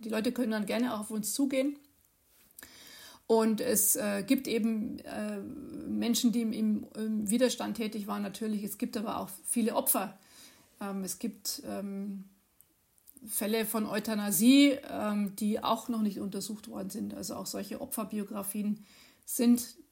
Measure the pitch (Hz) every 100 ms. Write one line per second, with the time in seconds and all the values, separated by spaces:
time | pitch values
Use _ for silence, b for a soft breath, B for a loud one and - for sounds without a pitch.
0 | 220 220 220 240 240 220 208 214 247 220
1 | 208 220 208 - 277 269 277 285 - _
2 | _ _ _ _ _ - B B B B
3 | B B - 226 220 214 - 214 - -
4 | 208 202 196 269 - 226 220 220 214 -
5 | - 214 214 202 202 - - - - 214
6 | 220 240 240 226 226 214 220 208 - -
7 | 220 214 208 233 247 - 208 214 220 214
8 | 202 208 202 196 220 208 202 - 247 226
9 | 220 - 190 - - - 220 208 - 233
10 | 185 - B B B B B - 202 196
11 | 185 - 226 - - - - 202 196 196
12 | 202 196 190 _ _ - _ _ _ _
13 | - - 214 - 208 226 214 226 214 202
14 | 214 208 208 196 233 269 285 - - 190
15 | 208 208 202 196 208 214 - 226 - 226
16 | 214 190 202 196 196 214 - 214 190 196
17 | 202 - 196 190 190 196 202 214 - -
18 | 214 214 202 214 196 214 208 208 B B
19 | B B - - 240 240 - - -